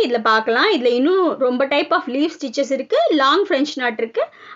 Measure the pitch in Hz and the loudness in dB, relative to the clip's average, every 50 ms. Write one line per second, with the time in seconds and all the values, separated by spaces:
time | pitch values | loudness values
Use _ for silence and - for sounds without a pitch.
0 | 440 269 240 233 220 233 220 220 220 226 226 247 302 415 403 294 240 240 240 240 | 2 0 0 0 2 2 2 2 2 0 0 2 2 2 2 2 2 2 2 2
1 | 262 320 370 381 370 311 208 - 269 247 247 247 277 269 285 285 339 - 330 349 | 2 2 2 2 2 0 0 0 -2 -2 0 0 -2 0 0 0 0 0 -2 -2
2 | - 269 240 269 294 330 320 - - 262 226 - 277 - 269 254 262 - 440 571 | -2 -2 -4 -2 -2 -2 -4 -6 -10 -8 -4 -2 -2 -2 -2 -6 -4 -2 0 0
3 | 679 622 349 294 269 277 285 370 403 - 320 269 285 294 - 269 254 240 226 226 | 2 2 2 2 2 4 2 2 0 0 0 0 -2 -2 -4 -4 -4 -4 -2 -4
4 | 233 226 - 427 605 - - - - - - | -6 -6 -2 -4 -4 -4 -6 -18 -20 -20 -14